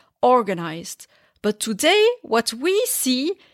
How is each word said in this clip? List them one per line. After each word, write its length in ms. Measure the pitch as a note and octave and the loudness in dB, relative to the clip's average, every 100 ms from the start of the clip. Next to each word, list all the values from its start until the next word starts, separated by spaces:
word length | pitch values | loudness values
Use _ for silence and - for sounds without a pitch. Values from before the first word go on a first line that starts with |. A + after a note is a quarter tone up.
| _ - | _ 0
organized. 840 | B3 B3 G3+ E3+ E3 E3 F3+ - - _ _ _ | 4 4 2 -6 -6 -10 -14 -16 -20 _ _ _
But 180 | G#3 G#3 | -4 -4
today, 440 | A3 G3+ D#4 G#4 A4 A#4+ | -6 0 2 4 4 0
what 300 | - A3+ A#3 | -2 -2 -2
we 320 | A#3 E4 G4+ B4 | -4 -2 0 -2
see 480 | - C4 B3+ D#4 G4 _ | -2 -2 -2 -2 -6 _